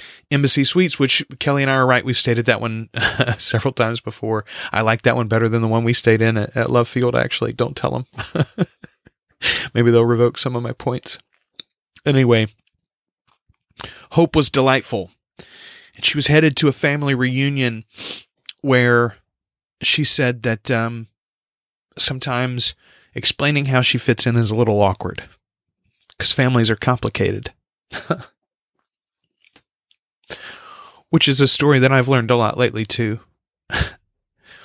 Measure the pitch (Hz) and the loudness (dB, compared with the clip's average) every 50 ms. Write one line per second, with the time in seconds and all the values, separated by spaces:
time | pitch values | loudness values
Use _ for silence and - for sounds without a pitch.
0 | - - - - _ _ 147 139 143 131 - 147 135 - - 180 185 160 - - | -20 -20 -20 -20 _ _ 0 0 2 2 2 2 0 2 2 2 2 0 0 0
1 | 139 131 - - - - 135 - - 143 139 139 139 135 135 131 127 127 127 120 | 0 0 0 -2 -4 -6 -10 -6 -4 -2 0 0 0 0 2 2 2 4 2 2
2 | - 131 120 - - 123 117 117 117 127 117 101 117 113 113 113 113 - - 120 | 0 0 -2 -2 0 0 0 0 2 0 0 0 -2 -6 -6 -8 -10 -10 -6 -4
3 | 117 - - - 117 120 110 - - - - 110 - 135 - - 117 113 117 117 | -4 -4 -2 -2 -2 -2 -2 -2 -2 -2 -2 -2 -2 -2 -2 -2 -2 -2 -4 -6
4 | - 110 - - - 110 110 107 - - - - - - - 107 110 110 113 110 | -8 -12 -12 -8 -6 -4 -4 -4 -6 -8 -12 -14 -10 -6 -4 -2 0 0 0 0
5 | - 120 120 123 117 104 113 110 117 113 113 117 113 110 110 117 117 117 120 - | 2 0 2 2 0 0 0 0 2 2 0 0 0 0 0 0 0 0 0 2
6 | - 117 110 110 113 113 113 107 104 - - 127 113 - 123 120 117 - - 123 | 2 2 4 4 2 2 0 0 -4 -4 -4 -4 -2 0 2 0 0 0 -2 -2
7 | 123 120 120 123 123 127 - - 113 113 117 - 120 - 139 - - - - 127 | -2 0 0 0 -2 -2 -2 -4 -4 -4 -2 -4 -4 -4 -4 -6 -6 -4 -4 -6
8 | 127 - _ - - - - - - - _ - 180 - _ _ - - _ _ | -8 -10 _ -16 -12 -6 -4 -4 -4 -4 _ -6 -6 -6 _ _ -20 -20 _ _
9 | _ _ _ _ _ _ _ _ - - - - - - - 120 120 120 117 117 | _ _ _ _ _ _ _ _ -4 -4 -4 -4 -6 -4 -2 2 4 4 4 4
10 | 117 117 120 113 120 117 - - - 135 123 120 120 117 123 - - 127 123 - | 4 4 4 2 2 2 0 -2 -6 -6 -6 -6 -6 -8 -10 -8 -6 -6 -6 -4
11 | - - - - _ _ _ _ _ _ _ - - _ _ _ _ _ _ _ | -6 -8 -8 -8 _ _ _ _ _ _ _ -20 -20 _ _ _ _ _ _ _
12 | - 147 139 135 131 120 117 110 110 107 - _ _ _ _ _ _ _ _ _ | -2 0 2 4 4 4 4 2 2 -2 -6 _ _ _ _ _ _ _ _ _
13 | _ _ _ _ _ _ _ _ _ _ _ _ _ _ _ - - - - - | _ _ _ _ _ _ _ _ _ _ _ _ _ _ _ -18 -18 -18 -18 -20
14 | - _ - 165 170 160 - 156 139 - - 135 131 135 131 135 - - 123 101 | -20 _ 0 2 2 4 4 2 0 2 2 2 2 2 2 0 0 -4 -6 -6
15 | 90 90 _ _ _ _ _ - - - - - - - - - - _ _ - | -6 -8 _ _ _ _ _ -20 -20 -20 -20 -20 -20 -20 -20 -20 -20 _ _ -6
16 | - 131 - 147 139 - 147 156 160 156 139 - 156 143 131 - - 143 143 147 | -4 -2 -2 0 2 4 4 4 4 4 2 2 2 2 2 2 0 -2 0 0
17 | 147 139 135 123 127 127 127 131 139 143 143 135 127 120 113 110 - _ _ - | -2 -2 0 0 0 0 0 0 -2 -2 0 0 -2 -2 -2 -6 -10 _ _ -16
18 | - - - - - _ _ _ _ - - _ - 139 127 123 123 123 120 120 | -14 -14 -14 -14 -18 _ _ _ _ -20 -16 _ 0 2 4 4 4 4 4 2
19 | 120 117 - - _ _ _ _ _ _ _ _ _ _ _ _ - - - 156 | 2 0 -4 -10 _ _ _ _ _ _ _ _ _ _ _ _ -4 -2 0 0
20 | 147 - - - 135 123 123 117 110 120 113 - - - 127 113 113 117 117 113 | 2 2 2 2 0 -2 -2 -2 -4 -4 -4 -4 -4 -2 -2 -2 -2 -4 -6 -10
21 | 113 - _ _ _ _ _ _ _ _ _ _ _ _ _ _ _ _ _ - | -14 -16 _ _ _ _ _ _ _ _ _ _ _ _ _ _ _ _ _ 0
22 | - - 131 131 - 139 123 120 127 127 123 123 120 - - _ _ _ _ _ | 0 0 0 -2 -4 -4 -2 -2 -2 -2 -2 -2 -4 -4 -4 _ _ _ _ _
23 | _ _ - 120 - - - - 139 147 147 143 143 135 131 127 120 - - 120 | _ _ -10 -6 -4 -4 -2 -2 -2 0 0 0 0 0 0 2 2 2 0 0
24 | - - 123 - - 123 117 120 117 104 110 113 120 110 104 104 101 95 101 - | 0 0 0 0 0 0 2 2 0 0 0 0 0 2 2 2 2 2 0 -2
25 | - 92 - - - - _ _ _ _ _ _ _ _ _ _ _ _ _ _ | -6 -10 -10 -12 -14 -18 _ _ _ _ _ _ _ _ _ _ _ _ _ _
26 | _ _ _ - - - - - 127 127 127 120 113 110 110 - - 127 127 - | _ _ _ -2 0 0 2 2 2 2 4 2 2 2 0 -2 -2 -2 -2 -2
27 | - 107 - - 104 101 101 104 - - - _ _ _ _ _ _ _ - - | -2 -4 -4 -2 -2 -2 -2 -6 -8 -12 -16 _ _ _ _ _ _ _ -16 -10
28 | - - - - - - _ _ _ _ _ _ _ _ _ _ _ _ _ _ | -6 -6 -6 -6 -8 -14 _ _ _ _ _ _ _ _ _ _ _ _ _ _
29 | _ _ _ _ _ _ _ _ _ _ _ _ _ _ _ _ _ _ _ _ | _ _ _ _ _ _ _ _ _ _ _ _ _ _ _ _ _ _ _ _
30 | _ _ _ _ _ - - - - - - - - - - - - - - _ | _ _ _ _ _ -20 -20 -18 -18 -20 -20 -20 -20 -20 -20 -20 -20 -20 -20 _
31 | _ _ - 165 - 143 135 127 139 131 - - 143 147 143 131 123 135 135 131 | _ _ 0 2 2 2 2 4 4 4 4 4 4 4 4 4 4 4 4 2
32 | 123 131 139 123 113 113 123 120 113 107 - 120 123 117 110 110 110 - - - | 2 2 2 2 2 2 2 2 2 0 0 0 -2 -2 -2 -4 -6 -4 -4 -4
33 | 117 107 104 98 - _ _ _ _ _ _ _ _ - - - - - - - | -2 -4 -4 -6 -10 _ _ _ _ _ _ _ _ -8 -6 -4 -4 -4 -6 -12
34 | _ _ _ _ _ _ _ _ _ - - - | _ _ _ _ _ _ _ _ _ -20 -20 -20